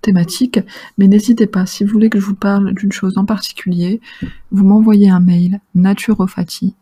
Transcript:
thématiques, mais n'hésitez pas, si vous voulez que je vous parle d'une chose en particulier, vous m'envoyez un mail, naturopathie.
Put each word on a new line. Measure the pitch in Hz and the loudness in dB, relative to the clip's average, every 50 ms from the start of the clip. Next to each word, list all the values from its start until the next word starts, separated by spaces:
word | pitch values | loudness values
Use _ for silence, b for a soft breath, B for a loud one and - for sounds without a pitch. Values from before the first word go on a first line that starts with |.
thématiques, | - 214 196 180 170 170 - - 254 247 - 220 - B B B B B B - | 0 0 0 0 0 -2 -2 -4 -4 -2 -2 -4 -4 B B B B B B 2
mais | 196 190 | 2 4
n'hésitez | 202 208 208 - 233 226 220 | 4 2 2 0 0 0 0
pas, | 202 - 190 185 | -2 0 -4 -4
si | 185 - - | -4 -4 -4
vous | 208 202 | -4 -2
voulez | 220 208 214 226 | 0 2 2 2
que | 220 202 | 0 -2
je | 196 | -2
vous | 202 196 | -4 -6
parle | - - 196 202 196 196 190 - | -4 -2 -2 0 0 0 -2 -4
d'une | 190 - 196 | -4 -4 -4
chose | - - - 190 190 | -4 -4 -6 -4 -2
en | - 196 | -2 -2
particulier, | - 214 196 - - - - - 185 180 175 175 180 202 233 B B B B B B B B B - | -2 -4 -6 -6 -12 -14 -10 -8 -6 -4 -4 -2 -4 -4 -6 B B B B B B B B B -4
vous | - 196 196 | -2 2 4
m'envoyez | 190 202 220 220 220 214 202 202 196 | 4 4 4 4 4 4 6 6 6
un | 185 180 | 4 4
mail, | 180 180 175 175 175 180 196 202 _ _ _ | 4 2 2 2 0 0 -2 -6 _ _ _
naturopathie. | 180 180 196 202 - - - 214 - 185 185 - - 175 - - - - 196 - _ | 2 2 2 0 -2 -2 -4 -2 -2 -2 -4 -4 -6 -8 -8 -8 -6 -6 -6 -6 _